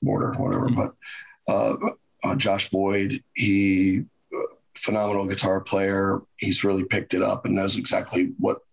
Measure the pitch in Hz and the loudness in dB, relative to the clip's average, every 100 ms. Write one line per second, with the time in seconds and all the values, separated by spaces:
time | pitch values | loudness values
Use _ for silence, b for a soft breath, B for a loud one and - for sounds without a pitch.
0 | 135 - - - 123 - - - - - | 0 0 0 0 0 0 2 2 0 -6
1 | B B B B - 101 - - 208 - | B B B B -2 0 0 0 -4 -6
2 | _ _ 92 - 104 98 - 95 98 101 | _ _ -4 0 0 0 0 0 2 0
3 | 98 - - - 101 98 98 92 95 92 | 0 -4 -8 -2 2 4 4 4 4 2
4 | - _ _ 87 - - _ - - 107 | -2 _ _ -8 -8 -10 _ -6 -2 0
5 | 104 101 98 95 95 95 - 98 98 98 | 0 0 -2 -2 0 -2 0 0 2 2
6 | 98 - - - 95 85 101 95 - 98 | 0 -2 -6 -6 -2 0 2 2 0 -4
7 | - 92 98 104 - 98 98 87 - 92 | -2 0 0 0 0 0 0 -2 -2 -2
8 | - 90 90 - 101 - - | -2 0 0 0 -2 -2 -10